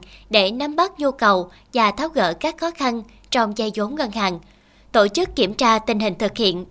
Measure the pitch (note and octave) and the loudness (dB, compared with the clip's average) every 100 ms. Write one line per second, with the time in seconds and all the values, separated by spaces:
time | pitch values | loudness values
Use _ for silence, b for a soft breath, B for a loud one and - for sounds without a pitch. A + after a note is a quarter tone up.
0 | B B - G#3+ F#3+ A#3 D4 D4+ F#4+ F#4+ | B B -2 2 2 0 -4 0 -2 0
1 | C#4+ C4 A3 F#3 F3+ B B B3 G#3+ G3+ | -4 2 2 2 0 B B 0 0 0
2 | D#4 C#4 F3+ E3+ D#4 E4 E4 E4+ C4 A#3 | -2 0 0 0 -4 -4 -6 -2 -4 -4
3 | G#3+ b - B3+ A3 G#3 A3 G#3+ G#3 D4 | -8 b -4 0 0 -2 -4 -2 -4 -4
4 | B3+ A3 G3 E3+ b b b b b A#3 | -4 -2 -4 -4 b b b b b 4
5 | G3+ G#3 F4+ - F#3+ G#3+ B3 A3 A3 G#3+ | 4 2 -2 0 -2 2 2 4 2 0
6 | G#3+ E3+ G#3 G#3 G#3 F3+ F3+ | -2 -2 -4 0 0 0 -2